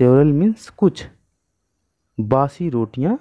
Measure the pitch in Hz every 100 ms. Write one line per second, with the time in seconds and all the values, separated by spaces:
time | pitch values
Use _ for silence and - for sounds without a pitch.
0 | 123 131 151 143 202 214 - - 196 -
1 | - _ _ _ _ _ _ _ _ _
2 | _ - 107 131 139 - 175 120 110 -
3 | 147 165